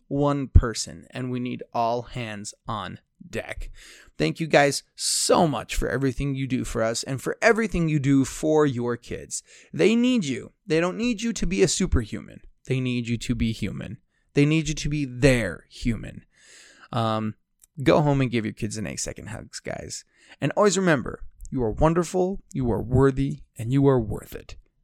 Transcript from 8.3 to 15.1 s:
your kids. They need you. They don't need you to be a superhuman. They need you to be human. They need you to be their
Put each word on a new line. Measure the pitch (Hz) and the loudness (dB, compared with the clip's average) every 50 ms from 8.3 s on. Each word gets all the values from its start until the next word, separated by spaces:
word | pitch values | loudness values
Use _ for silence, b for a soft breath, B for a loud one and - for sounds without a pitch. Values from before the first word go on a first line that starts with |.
| - - - 160 156 156 151 | -2 -4 0 2 4 4 4
your | 147 131 117 120 120 120 | 2 2 -2 -4 -4 -4
kids. | 117 - - - - - - - - - B B B B B B | -6 -8 -12 -12 -12 -12 -10 -12 -12 -12 B B B B B B
They | 139 156 190 220 | 2 4 4 6
need | 233 240 247 254 240 180 | 4 4 4 2 2 0
you. | 143 127 113 110 - _ _ _ | -2 -4 -6 -6 -12 _ _ _
They | 208 160 160 | -2 0 2
don't | 170 180 180 | 2 0 -2
need | 185 220 247 247 190 226 | -2 -2 -2 -2 -2 -4
you | 233 220 | -6 -4
to | - - | -2 -2
be | 175 175 196 196 | 0 2 2 2
a | 165 | 2
superhuman. | - - 190 175 - 135 117 - - 98 60 50 - - - - - _ _ | 2 0 0 2 2 0 0 0 -8 -12 -12 -12 -18 -20 -20 -20 -20 _ _
They | - 131 131 | -4 -2 -2
need | 127 127 123 120 120 | 0 -2 -2 -2 -2
you | 113 120 117 | -2 -4 -4
to | - - 123 | -2 -2 -2
be | 113 120 113 110 | 0 0 -2 -2
human. | - - 95 - - - 82 107 - _ _ _ _ _ _ - | -2 -4 -6 -6 -8 -10 -12 -12 -14 _ _ _ _ _ _ 2
They | - 143 | 4 4
need | 147 156 160 156 143 | 4 4 2 2 0
you | 156 | -4
to | - - 151 | -4 -4 -4
be | 147 151 143 | -2 -2 -4
their | 131 | -4